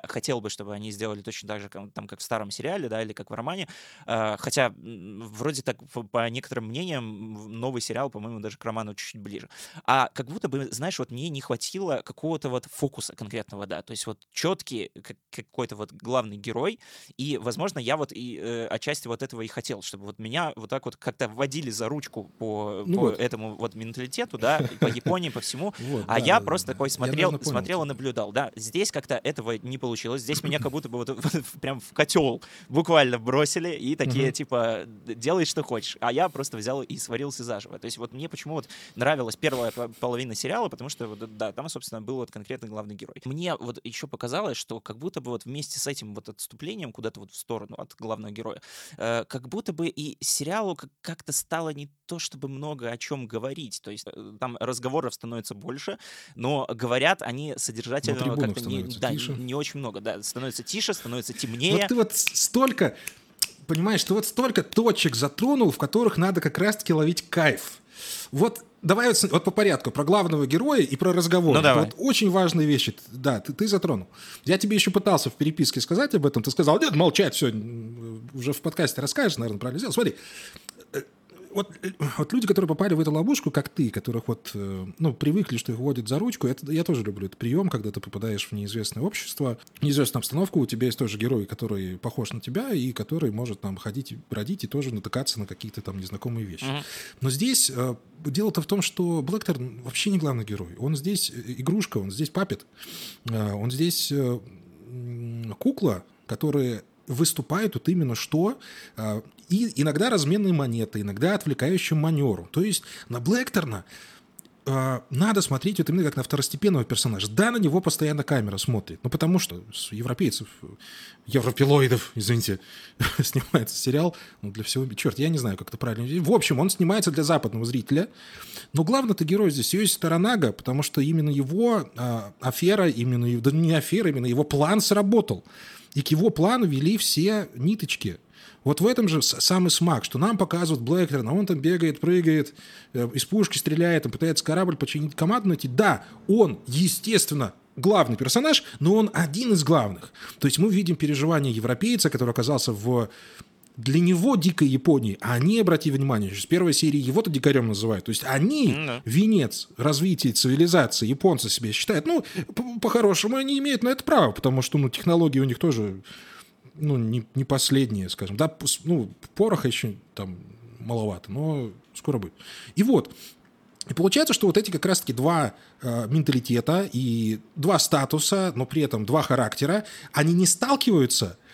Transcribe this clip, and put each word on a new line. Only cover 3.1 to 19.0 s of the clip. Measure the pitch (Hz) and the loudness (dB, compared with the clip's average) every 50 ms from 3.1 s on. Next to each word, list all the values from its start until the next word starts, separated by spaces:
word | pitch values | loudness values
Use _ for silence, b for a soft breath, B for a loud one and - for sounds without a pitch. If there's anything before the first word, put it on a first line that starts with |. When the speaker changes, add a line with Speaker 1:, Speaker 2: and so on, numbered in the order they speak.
Speaker 1:
как | 107 - 101 - | -10 -12 -14 -12
в | 104 | -12
романе, | 107 117 147 180 196 165 B B B B B B B B | -10 -8 -8 -8 -8 -10 B B B B B B B B
э, | - 117 113 110 107 104 - | -4 -2 -2 0 -2 -4 -4
хотя, | - 117 - 143 131 117 | -6 -4 0 0 0 0
м, | 98 - 76 110 117 95 87 101 104 101 117 110 | -2 -6 -14 -18 -16 -16 -16 -16 -14 -14 -14 -14
вроде | 107 107 123 151 147 131 - | -10 -8 -6 -6 -6 -4 -6
так, | - 123 - 127 - - | -6 -8 -8 -12 -14 -12
в-, | 123 110 | -12 -10
по | 98 - 120 117 117 | -4 -2 -2 -2 -2
некоторым | 113 131 - - 127 123 110 107 | -4 -8 -10 -10 -8 -8 -8 -8
мнениям, | 117 143 180 185 156 131 117 110 107 98 110 110 110 | -8 -8 -8 -8 -8 -8 -8 -10 -12 -14 -14 -14 -14
в-, | 104 107 110 | -14 -14 -14
новый | 110 113 120 135 131 120 | -10 -8 -6 -6 -4 -4
сериал, | - - 110 117 139 139 | -6 -6 -4 -4 -6 -6
по-моему, | - 107 104 113 117 110 | -6 -10 -12 -10 -10 -10
даже | 104 107 104 - | -10 -12 -12 -10
к | - | -10
роману | 117 110 113 110 107 101 | -8 -6 -6 -8 -8 -10
чуть-чуть | - - - - 113 | -12 -14 -14 -14 -16
ближе. | 101 104 101 - - B B B B B B B B | -14 -14 -14 -14 -14 B B B B B B B B
А | - 127 135 127 - - | 2 4 4 4 2 -2
как | - 127 117 | -8 -10 -10
будто | 160 220 - - | -8 -6 -6 -4
бы, | 127 139 139 - | -4 -4 -6 -6
знаешь, | - 110 143 180 - - | -6 -6 -6 -6 -4 -6
вот | 127 - | -6 -8
мне | 123 123 147 170 | -8 -8 -8 -8
не | 147 139 | -8 -8
хватило | - - 127 117 - - - 190 196 170 139 117 - | -6 -4 -4 -4 -4 -6 -8 -6 -4 -2 -4 -4 -4
какого-то | - - - - 160 165 147 - 139 | -8 -12 -8 -6 -4 -4 -4 -4 -4
вот | 123 123 - - | -4 -4 -6 -8
фокуса | - - 147 135 - - - - - | -6 -4 -4 -4 -4 -8 -12 -12 -12
конкретного, | - 110 101 110 113 104 - - 101 101 | -12 -12 -10 -8 -10 -10 -10 -10 -12 -10
да, | 95 - 80 | -8 -8 -10
то | - - | -10 -10
есть | 117 104 - | -12 -10 -10
вот | 113 107 - _ _ | -10 -10 -12 _ _
четкий | _ - - 170 190 - - - 131 110 98 - - - | _ -4 -2 -2 -2 -4 -6 -8 -8 -8 -8 -10 -12 -18
к-, | - - - - _ _ | -20 -18 -20 -20 _ _
какой-то | - - - _ _ - 123 - 110 | -16 -16 -16 _ _ -8 -8 -6 -8
вот | 104 107 101 | -10 -12 -12
главный | - 117 - 113 127 131 110 107 101 101 | -14 -12 -8 -4 -2 -2 -2 -4 -8 -12
герой, | 101 113 110 113 139 196 226 B B B B B B B B - | -10 -8 -6 -4 -4 -4 -6 B B B B B B B B -8
и, | 131 147 143 - | -6 -4 -4 -4
возможно, | 110 123 123 139 165 196 180 151 | -4 -6 -4 -4 -4 -6 -6 -6
я | 120 131 143 156 | -4 -4 -2 -2
вот | 143 - - | -4 -6 -8
и, | 107 123 123 113 69 | -10 -12 -12 -12 -10
э, | 85 117 117 113 117 - | -8 -8 -6 -6 -6 -6
отчасти | - 110 - 147 147 - | -6 -6 -6 -6 -6 -6